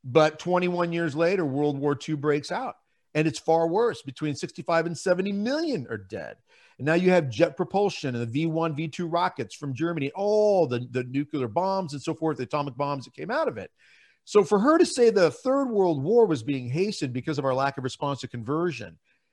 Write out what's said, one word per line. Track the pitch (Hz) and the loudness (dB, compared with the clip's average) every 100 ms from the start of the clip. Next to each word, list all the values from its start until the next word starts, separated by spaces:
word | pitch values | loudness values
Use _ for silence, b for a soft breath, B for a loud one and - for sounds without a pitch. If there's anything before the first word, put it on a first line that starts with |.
But | 127 156 156 156 | 2 4 4 2
twenty-one | 175 180 180 175 175 | 0 2 2 0 -2
years | 170 170 | -2 -2
later, | 139 165 190 151 | 0 2 2 0
World | 135 147 139 | 0 0 0
War | 143 | -2
Two | 143 - 151 | -2 -4 -2
breaks | 147 147 147 | 0 0 -2
out, | 185 262 - _ _ _ | -6 -6 -10 _ _ _
and | 151 160 | -2 -2
it's | 151 | -2
far | - 165 165 | 2 2 2
worse, | 185 233 165 | 2 0 -2
between | 131 131 151 | -10 -6 -4
sixty-five | 139 175 - 127 165 | -4 -8 -8 0 0
and | 165 165 | 0 -2
seventy | 190 180 196 | 0 0 0
million | 202 214 294 330 226 120 | -2 -2 -2 -2 -4 -6
are | 110 | -10
dead. | 95 104 64 - _ b b b | -10 -12 -12 -16 _ b b b
And | 135 | 0
now | |
you | 170 185 | 4 6
have | 180 143 | 4 4
jet | 107 165 - | 2 2 0
propulsion | 180 196 202 - 143 120 | -2 0 0 -2 -4 -4
and | |
the | 117 | -4
V | 131 165 | -2 0
one, | 160 165 | 0 -2
V | 143 160 | -2 -6
two | - 170 | -6 -2
rockets | 170 185 185 113 | 0 -2 -4 -10
from | - 143 | -8 -8
Germany, | 127 165 170 139 185 | -4 -4 -2 -4 -4
all | 202 214 208 190 151 | 0 4 4 4 2
the, | 120 120 | 0 -4
the | 123 | -6
nuclear | 123 131 147 151 123 | -4 -4 -4 -4 -2
bombs | 135 190 190 175 | 0 0 -2 -4
and | 143 | -6
so | - | -6
forth, | 156 160 143 | -4 -2 -4
the | |
atomic | 127 151 143 120 | -4 -4 -4 -4
bombs | 143 139 | -4 -6
that | - | -10
came | - 165 | -12 -6
out | 269 294 | -2 -2
of | 113 | -4
it. | 87 _ b b b b | -10 _ b b b b
So | - 208 | 0 2
for | 190 208 | 4 4
her | 247 330 | 6 6
to | 349 | 4
say | - 233 | 4 4
the | 196 165 | 6 4
Third | - 262 277 262 | 2 0 2 2
World | 214 185 151 | 2 2 2
War | 143 240 220 | 2 4 4
was | 147 | 2
being | 113 139 123 | -2 -6 -4
hastened | 147 202 208 139 | -2 -2 -2 -4
because | 123 143 147 | -4 -4 -2
of | |
our | 135 | 0
lack | 131 139 139 | 0 0 -2
of | |
response | 127 - 143 139 | -8 -6 -6 -6
to | 123 | -8
conversion, | 120 113 151 175 123 98 80 _ _ _ | -10 -6 -4 -4 -6 -12 -18 _ _ _